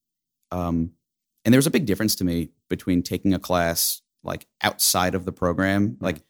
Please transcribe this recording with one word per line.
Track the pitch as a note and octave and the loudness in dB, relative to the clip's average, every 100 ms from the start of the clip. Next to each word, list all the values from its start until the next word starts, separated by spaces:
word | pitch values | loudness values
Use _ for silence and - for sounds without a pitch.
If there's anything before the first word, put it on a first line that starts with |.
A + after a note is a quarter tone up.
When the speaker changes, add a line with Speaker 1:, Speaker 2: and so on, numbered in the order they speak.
| _ _ _ _ _ | _ _ _ _ _
Speaker 1:
um, | F2+ F2 E2+ E2 - _ _ _ _ | -6 -2 -2 -2 -8 _ _ _ _
and | - | 2
there | B2+ | 4
was | C#3+ | 4
a | |
big | A3+ C#3 | 2 0
difference | F#2 A2 - | 0 0 0
to | |
me | F2+ E2+ D#2+ - _ | -2 -2 -4 -10 _
between | - - F2+ | -6 0 0
taking | - F#2 G2+ | 0 -2 0
a | F2+ | 0
class, | - F2+ E2+ E2+ - - - _ | 0 0 0 0 -2 -4 -10 _
like, | F#2 E2+ - _ | -10 -10 -12 _
outside | G#2 - - F#2+ F#2 | -2 0 0 2 2
of | F2+ | 0
the | F#2 | -4
program. | - F2+ E2+ F#2+ G2 G2+ | -2 -2 0 0 2 0
Speaker 2:
Mm-hmm. | B2 | -2
Speaker 1:
Like, | F#2 D#2 - | -4 -4 -10